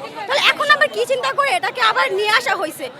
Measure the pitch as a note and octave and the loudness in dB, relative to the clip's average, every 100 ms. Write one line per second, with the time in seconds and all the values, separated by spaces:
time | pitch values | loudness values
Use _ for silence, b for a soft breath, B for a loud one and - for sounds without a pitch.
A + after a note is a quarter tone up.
0 | A4+ - G4+ C5+ A4 - C#5+ D5 G#4 G#4 | -14 -10 -4 0 2 2 2 4 2 0
1 | A#4+ B4+ C4+ C4 C#4 B3 G#4 B4 A4 A4 | 0 0 0 0 0 0 -2 0 0 2
2 | C5 F#4+ G#4+ A4+ C5 G4 D#4+ - C4 | 0 0 2 2 2 -2 -2 -6 -12